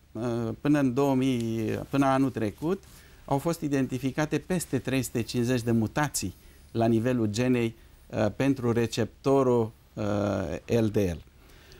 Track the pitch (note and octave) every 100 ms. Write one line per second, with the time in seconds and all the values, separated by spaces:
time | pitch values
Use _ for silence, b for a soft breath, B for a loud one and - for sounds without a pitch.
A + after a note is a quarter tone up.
0 | _ - A#2+ A#2+ A2+ A2 D3 D3 C3+ A#2+
1 | C#3+ C3 C3+ B2 A2+ A2+ G#2+ G#2+ G#2 C#3
2 | C#3 C3+ C3+ A2+ G#2+ - D#3 G3 B B
3 | B B - C#3 E3+ D#3+ D3 C#3 B2+ B2+
4 | C3 B2 D3+ D3+ - F#3 - C3 B2 C3
5 | A#2+ B2 A2 B2 A#2 B2+ A#2 A2+ G#2+ -
6 | D3 - G2 - b b b A#2 A2+ A2+
7 | A#2+ B2 A2 G#2 B2+ B2 A2+ A#2 b b
8 | - A#2 G#2+ G#2+ C3+ C3 A#2 A#2 A2+ -
9 | G#2+ - C#3 C3+ C3 A#2+ A2 - - -
10 | G#2 G2+ G2+ G2 E2+ E2 - A#2 A2 G#2+
11 | F#2+ D#2 - - B B B